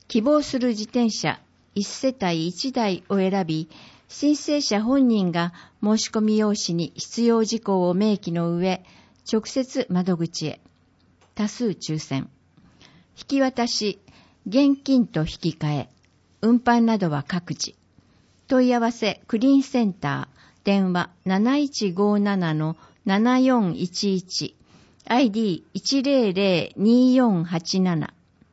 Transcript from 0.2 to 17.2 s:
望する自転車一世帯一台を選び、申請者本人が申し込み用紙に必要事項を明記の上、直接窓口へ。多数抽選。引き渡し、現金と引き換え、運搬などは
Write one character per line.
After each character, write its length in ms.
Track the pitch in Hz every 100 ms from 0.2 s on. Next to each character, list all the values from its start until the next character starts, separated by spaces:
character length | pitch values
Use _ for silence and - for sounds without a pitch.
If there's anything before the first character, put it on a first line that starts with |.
望 180 | 233 302
す 160 | 285 262
る 120 | 247
自 140 | 214 214
転 260 | 247 233
車 280 | 208 156 - _ _ _ 202
一 120 | 202
世 280 | - 269 262
帯 260 | 185 165 165
一 240 | 175 269
台 320 | 254 214 175 -
を 120 | 196
選 260 | 185 196 165
び、 220 | 156 165 - - - _
申 260 | - 285 294
請 240 | - 294
者 240 | 285 -
本 240 | 220 277 254
人 240 | 214 180
が 220 | 170 175 - - _
申 160 | 208 220
し 120 | -
込 100 | 220
み 180 | 214 214
用 160 | 214
紙 220 | 208 - 170
に 160 | 160 -
必 240 | - -
要 240 | 233 226 214
事 160 | 226
項 260 | 202 190 180
を 60 |
明 240 | 180 214 202
記 160 | -
の 200 | 170 170 170
上、 260 | 190 180 - - _ _ -
直 120 | 220 -
接 420 | 269 254 262 -
窓 280 | 180 180 170
口 300 | 165 - 156
へ。 120 | - _ _ _ _ _ _ _
多 140 | - 208
数 200 | - 233
抽 300 | 170 - 156
選。 300 | - 135 - _ _ _ _ _ - _ _ -
引 100 | -
き 160 | 277
渡 260 | 262 262 233
し、 340 | - 208 - _ - _ _ 202
現 300 | 240 277 277
金 320 | - 262 196
と 140 | 160
引 40 | 156
き 240 | - 170
換 220 | - 151
え、 160 | 147 - _ _ _ _ _
運 160 | 220 240
搬 240 | 240 233
な 160 | 226 220
ど 120 | 175
は 140 | 147